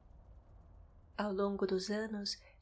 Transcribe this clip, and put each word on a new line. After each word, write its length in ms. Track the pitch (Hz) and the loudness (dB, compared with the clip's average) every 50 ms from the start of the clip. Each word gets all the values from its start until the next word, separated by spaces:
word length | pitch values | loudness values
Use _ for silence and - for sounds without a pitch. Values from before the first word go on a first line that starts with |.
| - - - - - - - - - - - - - - - - - - - - - - - | -20 -18 -18 -18 -18 -16 -18 -18 -18 -18 -20 -18 -18 -18 -18 -18 -18 -18 -20 -20 -20 -6 -2
Ao 160 | - 208 208 190 | 0 2 2 4
longo 340 | 196 202 202 196 196 202 | 4 4 4 4 2 2
dos 220 | 190 190 185 185 208 | 4 4 2 2 2
anos, 520 | 208 214 220 220 220 202 202 208 - - - - - - | 2 2 2 0 -2 -2 -2 -2 -4 -4 -8 -16 -20 -20